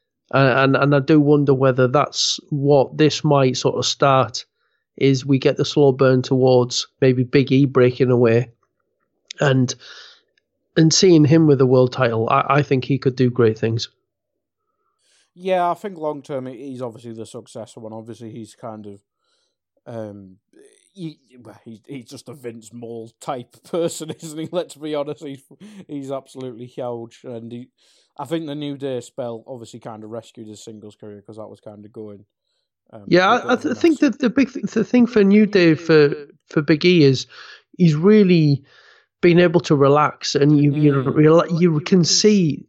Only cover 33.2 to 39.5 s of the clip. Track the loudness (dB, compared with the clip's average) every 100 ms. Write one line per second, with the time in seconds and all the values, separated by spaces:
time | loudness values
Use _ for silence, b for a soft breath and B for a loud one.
33.2 | 2 -2 -2 -4 -4 -2 -2 0 -2 -2
34.2 | -2 0 -2 -4 -8 -6 0 2 2 2
35.2 | 4 4 4 4 4 2 4 4 4 0
36.2 | -14 _ _ -4 0 2 4 6 4 2
37.2 | -4 B B B B 0 2 4 4 6
38.2 | 6 4 2 0 b b b b b _
39.2 | 2 4 4